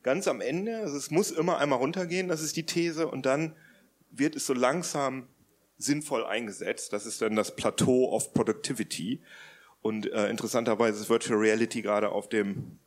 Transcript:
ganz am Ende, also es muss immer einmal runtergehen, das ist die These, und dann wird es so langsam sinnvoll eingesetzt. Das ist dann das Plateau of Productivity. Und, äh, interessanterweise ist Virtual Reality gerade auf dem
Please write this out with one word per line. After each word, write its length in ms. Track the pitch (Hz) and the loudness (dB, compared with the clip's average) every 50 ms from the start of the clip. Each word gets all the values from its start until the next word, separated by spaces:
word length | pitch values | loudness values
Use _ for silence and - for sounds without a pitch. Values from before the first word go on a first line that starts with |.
| _ | _
ganz 240 | 127 135 180 196 | 0 0 2 0
am 140 | 185 139 110 | -2 -2 -2
Ende, 360 | 92 120 143 175 196 226 226 | -2 -2 -2 -2 -2 -4 -6
also 180 | 226 214 165 143 | -6 -6 -6 -6
es 140 | 143 135 - | -6 -6 0
muss 180 | 151 165 208 - | 0 2 2 2
immer 260 | 165 160 156 180 170 | 0 0 0 0 2
einmal 220 | - 143 147 135 120 | 2 2 2 2 2
runtergehen, 480 | 127 143 175 190 180 175 170 185 185 | 2 0 0 -2 -4 -2 -2 -4 -2
das 140 | 180 170 156 | -2 -2 -4
ist 140 | 160 147 - | -4 -4 -4
die 100 | 165 160 | -4 -6
These, 420 | - - 175 170 170 160 156 165 | -2 -2 0 0 0 0 -2 -2
und 180 | 147 - 135 131 | -2 -2 -2 0
dann 300 | 131 131 147 160 160 156 - - - - _ _ _ _ _ _ _ | 2 2 2 0 -4 -6 -12 -20 -20 -20 _ _ _ _ _ _ _
wird 240 | - 127 139 156 151 | -2 0 0 0 0
es 100 | 139 - | -2 -2
so 80 | - 135 | -2 0
langsam 760 | 123 127 123 143 180 170 - - 151 139 135 131 131 123 - _ _ _ _ _ _ _ _ _ | 2 4 2 2 2 -2 -2 -2 -2 -2 -2 -2 -6 -12 -14 _ _ _ _ _ _ _ _ _
sinnvoll 480 | _ - - 147 151 147 - 143 117 107 | _ 0 0 0 0 0 -2 -2 -2 -2
eingesetzt. 680 | - 98 113 120 107 98 - 101 - 123 - - - - | 0 -2 -4 -4 -4 -8 -6 -4 -4 -4 -4 -6 -6 -6
Das 120 | 104 104 | -6 -6
ist 160 | 113 - - | -8 -4 -2
dann 140 | 113 110 107 | 0 2 2
das 200 | 107 101 - - | 2 0 0 -2
Plateau 580 | - - 110 - - - - 127 127 127 - - | -2 -2 -2 2 2 4 4 6 4 6 6 4
of 200 | 113 - - - | 2 2 2 2
Productivity. 880 | - 110 110 107 - - - 139 117 104 - - - 80 98 135 165 - - - - - - - - - - _ _ | 2 2 2 0 -2 -2 -6 -4 -4 -4 -6 -6 -6 -4 -6 -6 -6 -8 -18 -20 -20 -20 -20 -20 -20 -20 -20 _ _
Und, 300 | _ 110 110 107 104 - | _ -2 -2 -2 -4 -2
äh, 180 | - 107 104 104 | 0 0 0 0
interessanterweise 720 | 110 107 - 110 - 120 117 120 110 101 117 113 104 104 | 0 -2 -4 0 0 0 2 2 2 4 4 2 2 0
ist 80 | 107 - | 2 2
Virtual 300 | 113 117 - - 120 104 | 2 2 4 2 2 4
Reality 420 | 110 110 107 110 117 113 - 120 | 6 4 4 4 2 0 0 -4
gerade 280 | 104 104 104 104 104 104 | 0 2 2 2 2 0
auf 180 | - 101 104 | 0 -2 -4
dem 520 | - - 110 104 101 98 - - - - - _ | 0 0 0 0 0 -2 -6 -8 -12 -14 -20 _